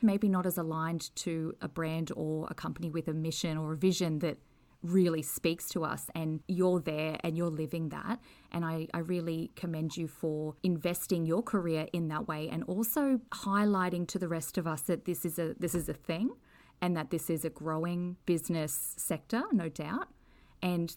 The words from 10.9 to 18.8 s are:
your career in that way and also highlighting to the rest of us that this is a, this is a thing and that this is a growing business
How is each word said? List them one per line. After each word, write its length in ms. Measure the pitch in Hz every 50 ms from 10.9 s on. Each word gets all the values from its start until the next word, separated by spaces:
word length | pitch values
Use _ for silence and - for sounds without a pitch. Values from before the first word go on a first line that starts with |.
| 175 - - - 185 170 165
your 200 | 160 160 214 240
career 420 | - - 196 170 170 160 156 156 - -
in 140 | 170 165
that 200 | 156 151 151 -
way 220 | - 156 151 156 -
and 140 | - 160 -
also 560 | - 180 208 226 - - 302 285 269 262 226 - -
highlighting 800 | - - - 202 196 202 208 208 202 185 180 180 180 175 175
to 100 | - -
the 100 | 185 180
rest 300 | 160 165 165 160 - -
of 80 | 185 160
us 160 | 165 156 - -
that 220 | - 170 165 -
this 180 | 180 175 - -
is 140 | 165 156
a, 160 | 175 165 160 - -
this 160 | 175 170 -
is 120 | 175 156
a 60 | - -
thing 380 | - - - 160 175 220 269 466 - _ - - - - - _ _
and 160 | 180 180 175
that 140 | 160 147 -
this 180 | 170 160 - -
is 160 | 165 151 -
a 60 | 160
growing 680 | - - 151 160 156 160 165 175 175 175 180 175 180 - _
business 720 | - 175 160 - - 170 160 151 147 - -